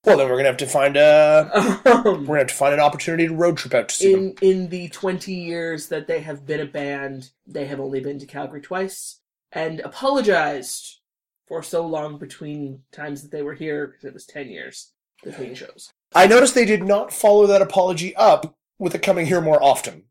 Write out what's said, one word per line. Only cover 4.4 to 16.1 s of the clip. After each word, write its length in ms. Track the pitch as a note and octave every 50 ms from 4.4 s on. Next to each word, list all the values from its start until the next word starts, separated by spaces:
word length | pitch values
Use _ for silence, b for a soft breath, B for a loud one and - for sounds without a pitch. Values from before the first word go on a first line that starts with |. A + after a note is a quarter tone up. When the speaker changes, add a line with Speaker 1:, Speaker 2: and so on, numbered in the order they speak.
Speaker 2:
in 280 | G3 F#3+ F#3+ F#3 F#3 E3+
the 180 | F3+ F3+ F3 D#3+
twenty 440 | - - - F#3+ F#3 F3 - F#3+ F#3
years 560 | F3+ F3 E3+ E3+ E3+ E3 E3 D#3+ D3+ D3 -
that 180 | E3+ D3+ D3
they 140 | - E3 D#3+
have 240 | D#3 D#3 D3 C#3 C#3
been 160 | C#3 D3+ D#3
a 40 | D3+
band, 640 | C#3+ - D3+ C#3+ C#3+ C#3+ C#3 C#3 C3+ C3+ C3 C3 _ _ _ _
they 200 | - - D3 C#3+
have 140 | C3+ C#3+ C3+
only 200 | C3+ C3+ C#3 C3+
been 180 | B2+ C#3+ C#3+ C#3
to 60 | C#3
Calgary 360 | - - C#3+ C#3+ C#3+ D3+ C#3+
twice 580 | C#3+ - F3+ F#3 F#3+ F#3+ - - - - - _ _ _ _ _ _ _
and 280 | - - D#3+ E3 E3 D#3+
apologized 1200 | - - - - C4 C4+ C#4+ C#4 A#3 G#3 F#3 E3 D3+ C#3+ D3 C3+ B2+ - - - - - - _ _ _ _ _ _ _ _ _ _
for 160 | _ D#3+ E3 D#3
so 220 | - - E3 E3+
long 320 | D#3+ D#3+ D3+ D3+ D3+ D3
between 640 | D3 - - - _ D#3 D3+ D3 D3 C#3+ C3+ C3+ C3+ _ _
times 300 | - - D3 D3+ C#3+ C#3
that 100 | D3 D3
they 100 | - D3+
were 120 | C#3+ C#3+ C#3+
here, 340 | - D#3 D#3 D3 D3 C#3+
'cause 160 | C3+ _ _ -
it 100 | C#3 -
was 120 | - -
ten 240 | _ _ D3+ C#3 A#2+
years 420 | F#2+ D#2 - - - - - _ _ _ _ _ _ _ _
between 320 | - - - C3 A#2 B2+
shows. 360 | B2+ - - _ - - - _ _ _ _